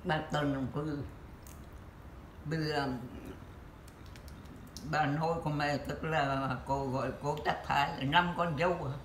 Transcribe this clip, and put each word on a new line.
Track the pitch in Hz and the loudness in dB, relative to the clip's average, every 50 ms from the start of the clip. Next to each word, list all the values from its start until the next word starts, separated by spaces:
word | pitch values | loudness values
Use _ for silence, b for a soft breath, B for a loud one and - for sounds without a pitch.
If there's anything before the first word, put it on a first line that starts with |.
| - | 2
bà | 180 156 156 156 - | 2 2 2 2 0
Tuần | - 151 147 143 139 135 131 123 - | 0 2 4 4 2 2 0 0 0
cứ | 147 147 156 147 143 135 - - - - - - - - - - - - - - - - - - - - - - - - - - - - | -2 0 0 -2 -2 -4 -6 -8 -12 -14 -14 -14 -14 -14 -14 -14 -14 -14 -14 -14 -14 -14 -14 -16 -14 -14 -14 -14 -14 -14 -14 -14 -10 -4
bây | 147 156 160 | -2 0 0
giờ | 156 151 151 147 139 131 127 123 120 123 - - - - - - - - - - - - - - - - - - - - - - - - - - - - - - - - - - - 156 | 2 2 2 2 2 2 0 -2 -4 -6 -8 -8 -10 -10 -10 -10 -12 -14 -14 -14 -14 -14 -14 -16 -16 -16 -16 -14 -14 -14 -14 -12 -12 -12 -12 -12 -14 -14 -14 -14 -14 -12 -12 -10 -4 0
bà | 156 151 151 | 2 4 4
nội | 139 143 156 160 165 165 165 | 4 4 2 2 2 2 2
của | - 151 | 0 0
mẹ, | 147 147 147 147 147 131 | 2 2 2 2 2 0
tức | - - 151 - - | 0 -4 -4 -2 0
là | 160 156 156 143 139 135 135 135 131 127 - - | 2 2 4 4 4 2 2 2 0 -2 -2 0
cô | - 139 139 139 135 | 0 0 2 2 0
gọi | 127 135 123 131 127 - - | 0 0 0 0 -2 -2 0
cô | 147 147 151 - | 0 0 0 2
Tắc | - - - - | 0 0 0 2
Thái | - 139 143 143 147 - - | 2 4 4 4 4 2 0
là | 135 | 0
năm | 135 151 175 175 175 165 - | 6 6 6 6 6 4 4
con | 170 175 156 127 | 2 2 4 4
dâu | 165 180 180 | 4 4 4
à. | 165 156 131 131 - | 2 0 -4 -4 -4